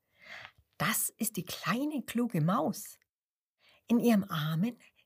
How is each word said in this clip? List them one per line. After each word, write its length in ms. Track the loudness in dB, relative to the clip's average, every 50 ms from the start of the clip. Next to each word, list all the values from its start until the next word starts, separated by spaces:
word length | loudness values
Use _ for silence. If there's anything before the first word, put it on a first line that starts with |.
| _ _ _ _ -20 -18 -16 -16 -16 -18 -20 _ _ _ _ _
Das 320 | -2 0 0 0 -2 -4 -4 _
ist 180 | -4 -4 -2
die 80 | -4 -6
kleine 600 | -6 -10 -8 -4 -2 -2 0 -2 -2 -2 -4 -6
kluge 360 | -4 -2 -2 -2 0 2 2
Maus. 580 | 2 4 2 2 0 0 -2 -4 -8 -14 -16 -20 _ _ _ _ _ _ _ _ _ _ _ _ _ _ _ _ _ 0
In 120 | 2 4
ihrem 240 | 6 6 6 6 4
Armen 560 | 2 -2 -2 0 0 2 2 0 0 -2 -6 -16 -20 _ _ _